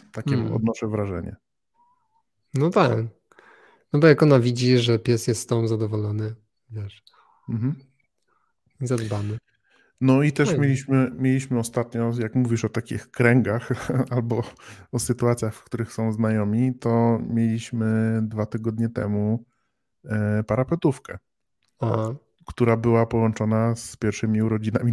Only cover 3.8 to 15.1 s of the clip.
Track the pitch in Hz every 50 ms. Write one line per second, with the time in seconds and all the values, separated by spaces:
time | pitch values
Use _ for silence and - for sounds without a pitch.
3.8 | _ _ - 147 147 160 147 139 156 151 143 131 117 123 120 120 123 123 127 123
4.8 | 117 120 117 110 - - 120 113 - - 113 - - - 120 117 113 110 113 107
5.8 | 110 104 107 107 104 104 107 107 107 107 113 113 _ _ _ _ _ - 113 110
6.8 | 101 101 - - _ _ _ _ _ _ _ _ _ - 117 110 113 131 156 -
7.8 | - _ _ _ _ _ _ _ _ _ _ _ _ _ _ _ _ _ _ -
8.8 | 135 120 127 117 113 110 104 104 104 104 107 117 _ _ _ _ _ _ _ _
9.8 | _ _ _ - 131 131 131 135 147 147 139 - 147 139 175 139 147 139 135 131
10.8 | - - 135 135 131 123 - - 131 131 131 135 131 - 127 117 113 - - 127
11.8 | 117 - - 113 117 117 117 120 113 107 - 127 127 117 117 113 - 107 - 123
12.8 | 117 - 110 104 - - - - 123 120 120 131 113 101 104 117 - - 123 -
13.8 | - - - 127 135 - 123 123 117 117 117 110 120 - - - - - - -
14.8 | - _ - 120 - -